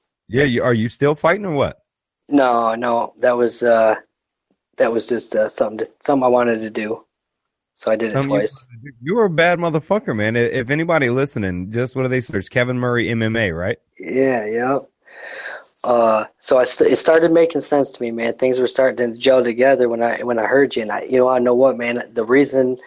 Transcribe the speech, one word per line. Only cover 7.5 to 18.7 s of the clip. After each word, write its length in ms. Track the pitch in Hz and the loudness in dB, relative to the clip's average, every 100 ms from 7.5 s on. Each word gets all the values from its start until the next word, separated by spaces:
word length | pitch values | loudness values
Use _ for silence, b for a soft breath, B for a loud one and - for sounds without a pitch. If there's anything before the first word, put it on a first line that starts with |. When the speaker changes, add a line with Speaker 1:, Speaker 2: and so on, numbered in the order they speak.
| _ _ _ | _ _ _
Speaker 2:
so 160 | 117 | -4
I 40 | 110 | -2
did 140 | 113 | -2
it 40 | |
Speaker 1:
Something 180 | 135 139 | -2 -2
you 60 | - | -2
Speaker 2:
twice. 260 | - - - | -2 -6 -18
Speaker 1:
wanted 140 | 117 139 | -20 -20
to 60 | |
do. 60 | - | -12
You 120 | 127 233 | -4 0
were 100 | 208 | 0
a 40 | |
bad 300 | 156 170 175 | 2 2 2
motherfucker, 560 | 170 151 - 202 202 113 | -2 -2 -2 -4 -2 -2
man. 200 | 107 120 | 0 0
I-, 40 | |
if 320 | 120 131 117 | 0 -2 -2
anybody 400 | 147 165 160 123 | -2 0 0 2
listening, 600 | 127 143 120 95 90 92 | 0 -2 -2 -4 -4 -6
just 240 | 113 123 135 | -4 -4 -4
what 60 | |
do 80 | 127 | -2
they 120 | 127 | -2
search? 280 | 120 101 92 | -4 -6 -4
Kevin 300 | 127 123 127 | -2 -2 -2
Murray 280 | 123 120 101 | -2 0 0
M 120 | 117 | 0
M 140 | 110 113 | 0 0
A, 160 | 101 | -2
right? 260 | 80 92 120 _ - | -2 -4 -6 _ -16
Speaker 2:
Yeah, 460 | - 123 135 123 107 | -6 0 0 0 -4
yeah. 340 | 117 123 139 - _ B B B B B B B _ | -4 -2 -4 -6 _ B B B B B B B _
Uh, 420 | - 120 113 110 107 _ | -2 2 2 0 -2 _
so 180 | - 131 | 0 2
I 80 | 120 | 2
st-, 260 | - 156 | 2 2
it 60 | - | 2
started 340 | - 160 165 | 4 4 6
making 300 | 165 165 147 | 4 2 0
sense 300 | - 147 135 | 0 0 0
to 80 | - | -4
me, 100 | 120 | -8
man. 220 | 117 117 | -4 -4
Things 260 | 117 131 127 | 0 0 0
were 80 | |
starting 460 | 123 | 0